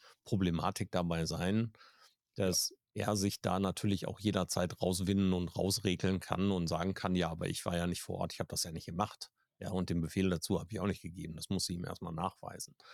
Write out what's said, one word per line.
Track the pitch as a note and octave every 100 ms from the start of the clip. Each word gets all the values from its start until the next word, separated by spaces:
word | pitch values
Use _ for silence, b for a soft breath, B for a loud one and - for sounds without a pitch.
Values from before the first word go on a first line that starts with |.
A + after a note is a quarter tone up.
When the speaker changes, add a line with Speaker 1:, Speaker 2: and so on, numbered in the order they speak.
| B B -
Speaker 1:
Problematik | G2 F#2 E2 F2 - F#2+
dabei | F#2 F2 E2 D#2+
sein, | D#2+ F2+ G#2+ A2+ B B B B B _ -
Speaker 2:
Ja. | F#2+
Speaker 1:
dass | F2 - - _
er | G#2+ G#2 G#2
sich | G2 -
da | - F#2
natürlich | F#2+ - G#2+ F#2+ -
auch | -
jederzeit | G#2 F#2+ F2 F2+ F2 -
rauswinden | F2+ F#2 F#2+ G2 F#2+
und | F2+ F2 -
rausregeln | F#2 G2 G2+ F2+ F#2+ F#2
kann | - F2+ G2
und | F#2 E2
sagen | D#2+ F#2
kann, | F#2+ F#2+ F2+
„Ja, | E2+
aber | E2 F2+
ich | F2 G2+
war | F2
ja | F2
nicht | F2
vor | - F#2
Ort, | E2+
ich | -
habe | F2
das | -
ja | E2
nicht | D#2+ -
gemacht. | E2+ G#2 - - _ _ -
Ja, | F#2
und | F#2 F2+
den | E2+
Befehl | D#2+ G2 F#2+
dazu | E2+ - F2+
habe | -
ich | F#2
auch | G2+
nicht | F2+
gegeben.“ | F2 E2+ - -
Das | -
muss | F#2+ -
sie | F2
ihm | F2+
erstmal | - E2+
nachweisen. | D#2+ F2+ - - - - - B